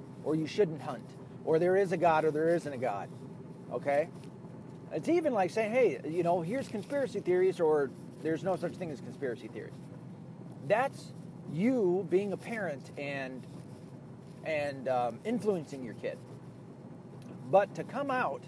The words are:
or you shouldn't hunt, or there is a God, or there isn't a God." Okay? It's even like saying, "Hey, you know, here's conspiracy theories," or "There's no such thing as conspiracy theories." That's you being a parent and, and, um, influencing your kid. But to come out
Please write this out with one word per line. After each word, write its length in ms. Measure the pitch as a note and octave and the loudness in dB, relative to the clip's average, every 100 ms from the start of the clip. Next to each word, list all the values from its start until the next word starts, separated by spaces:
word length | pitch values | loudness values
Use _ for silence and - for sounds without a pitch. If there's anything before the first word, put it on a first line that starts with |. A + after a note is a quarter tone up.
| - - | -14 -8
or 100 | - | 0
you 120 | D#3+ D#3 | 0 0
shouldn't 340 | - F#3+ D3+ | 2 2 2
hunt, 240 | C3+ A#2+ - - - - | -6 -8 -10 -14 -14 -8
or 140 | - D#3+ | 4 6
there 180 | F3 F#3+ | 6 6
is 160 | G3 | 4
a 60 | F3 | 4
God, 260 | E3+ D#3 | 6 6
or 60 | D#3 | 6
there 240 | D3+ D#3+ | 4 4
isn't 180 | E3+ D3 | 4 2
a 60 | C3 | -2
God." 320 | A#2+ G2+ F2 - - - - - - | -2 -2 -6 -10 -12 -12 -12 -12 -8
Okay? 380 | A#2+ C#3 C#3+ D#3+ - - - - - - - - | -4 2 4 2 -2 -14 -14 -14 -14 -14 -14 -6
It's 180 | D#3+ F#3 | -4 2
even 240 | E4+ D#4 | 4 4
like 160 | A3+ F#3 | 4 2
saying, 220 | A3 G#3+ | 2 2
"Hey, 280 | B3 A3+ C3 C#3+ | 6 4 4 -2
you 140 | E3+ | 2
know, 180 | E3+ F3+ | 4 4
here's 280 | D#3+ C4 B3 | 2 -2 -2
conspiracy 520 | G#3+ - C#4+ B3 G3 | -6 -2 0 0 -2
theories," 400 | F3 F3+ F#3+ F3+ | 4 6 6 6
or 300 | D#3+ D3+ C#3 - - - | 6 6 4 -2 -12 -6
"There's 200 | D#3 D#3+ | -2 0
no 140 | F#3+ F3 | 2 0
such 160 | E3+ | 0
thing 180 | - F3 | -4 -6
as 120 | C3 | -6
conspiracy 460 | B2 A#2 C3+ A2+ A2 | -8 -4 -2 -2 -6
theories." 260 | A2 - - - - - - - - - - C#3 | -10 -10 -12 -14 -14 -14 -14 -14 -14 -14 -8 2
That's 460 | G#3 C#4 - - - - - - | 2 2 -2 -12 -14 -14 -14 -6
you 540 | D3 A3 B3+ F#3 F3+ E3+ | 2 4 6 4 4 4
being 240 | F3+ G3+ | 2 2
a 40 | F3 | -4
parent 560 | E3+ A3+ F3+ C3+ C3 C#3+ | -4 -4 -4 -4 -8 -8
and, 500 | C#3+ C#3 C3 B2+ A2+ - - - - - - - - - | -6 -4 -4 -8 -12 -14 -14 -14 -14 -16 -16 -16 -16 -10
and, 440 | D#3 D#3 D3 C3+ B2+ | -2 0 0 -2 0
um, 300 | B2+ A#2+ A2+ | 2 2 -2
influencing 600 | G#3 A#3+ G#3 F#3 C#3+ C#3 | -2 0 2 2 0 -8
your 100 | A#2+ | -8
kid. 220 | G2 A2 - - - - - - - - - - - - - - | -6 -6 -6 -10 -14 -14 -16 -16 -16 -16 -16 -16 -14 -14 -12 4
But 240 | F#3+ G3+ | 4 4
to 100 | - | -2
come 260 | D3+ A#3+ C#4 | -6 -4 0
out 320 | B3+ F#3+ B2+ | 0 0 -2